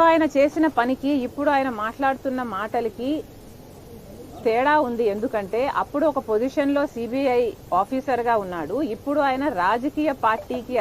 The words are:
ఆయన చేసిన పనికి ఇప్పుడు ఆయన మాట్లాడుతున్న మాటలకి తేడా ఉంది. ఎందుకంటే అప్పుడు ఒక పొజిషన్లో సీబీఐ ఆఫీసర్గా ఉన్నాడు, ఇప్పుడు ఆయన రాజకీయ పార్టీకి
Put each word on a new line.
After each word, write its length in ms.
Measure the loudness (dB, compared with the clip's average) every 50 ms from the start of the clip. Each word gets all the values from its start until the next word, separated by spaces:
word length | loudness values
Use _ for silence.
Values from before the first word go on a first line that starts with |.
| 6 8
ఆయన 160 | 6 6 4 4 4
చేసిన 300 | 4 4 4 4 2 2 2 2 2
పనికి 340 | 0 0 0 -2 0 0 0 0 0
ఇప్పుడు 240 | -2 -4 -2 0 2 2
ఆయన 140 | 2 2 0 -2 -4 -4
మాట్లాడుతున్న 580 | -4 -4 -2 0 0 0 -2 -4 -4 -4 -4 -4 -4 -6
మాటలకి 540 | -6 -6 -4 -2 -2 -2 -4 -4 -6 -4 -4 -2 -4 -6 -8 -16 -20 -20 -20 -20 -20 -20 -20 -20 -20 -20 -18 -18 -18 -18 -18 -18 -18 -18 -16 -12 -4 -2
తేడా 320 | 0 2 2 4 4 4 4 2 2
ఉంది. 160 | 0 0 0 0 0
ఎందుకంటే 460 | 0 -2 -2 -2 -4 -4 -2 -2 -2 0 0 0 -2 -2
అప్పుడు 220 | -2 0 0 2 2 2
ఒక 80 | 0 0 0
పొజిషన్లో 520 | 0 0 0 0 0 0 0 2 2 0 0 -2 -4
సీబీఐ 480 | -6 -6 -4 -2 0 0 2 2 2 2 0 -2 -6 -6 -2 0 0 0
ఆఫీసర్గా 540 | 0 -2 -4 -2 0 -2 0 2 2 2 0 0
ఉన్నాడు, 320 | -2 -6 -6 -6 -4 -2 -2 -2 -2 -4
ఇప్పుడు 260 | -6 -4 -2 0 2 2 2
ఆయన 160 | 0 0 0 -2 0 2 2
రాజకీయ 460 | 2 2 2 0 -2 -2 -2 0 -2 0 0 0
పార్టీకి 480 | 0 0 0 -2 -6 -8 -8 -6 -2 -2 0